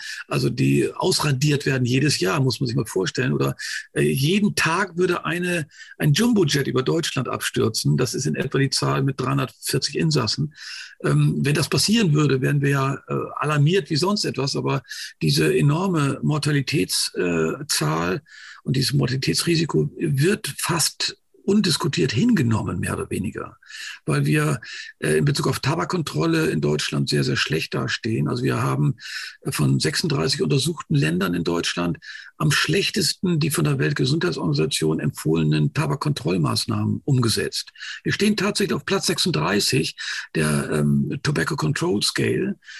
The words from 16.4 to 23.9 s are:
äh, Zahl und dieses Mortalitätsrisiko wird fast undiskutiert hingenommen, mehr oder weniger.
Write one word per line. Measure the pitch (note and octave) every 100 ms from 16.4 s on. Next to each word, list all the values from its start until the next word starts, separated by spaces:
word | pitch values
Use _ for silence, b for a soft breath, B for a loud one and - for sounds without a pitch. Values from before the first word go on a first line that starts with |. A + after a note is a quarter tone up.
| D3 C#3+ C3 D#3 - - - - F3+
äh, | E2 D#2+ - D3
Zahl | - - D#3+ F2 F#3 B B B B
und | - C#3
dieses | B2+
Mortalitätsrisiko | C#3 C3+ C3 D3+ D#3+ E3+ D#3+ D#3+ D#3 D3 -
wird | E3 C3+ E3+ G#3+ C#3+ -
fast | - E3 - - - - _ _ -
undiskutiert | G#3 F#3+ C#3+ D3 E3+ D3+
hingenommen, | A#2 A#3+ F#3+ A#2 A2 G2 F#2+
mehr | G2
oder | F2+ F2
weniger. | F#2+ F#2 - - - B B B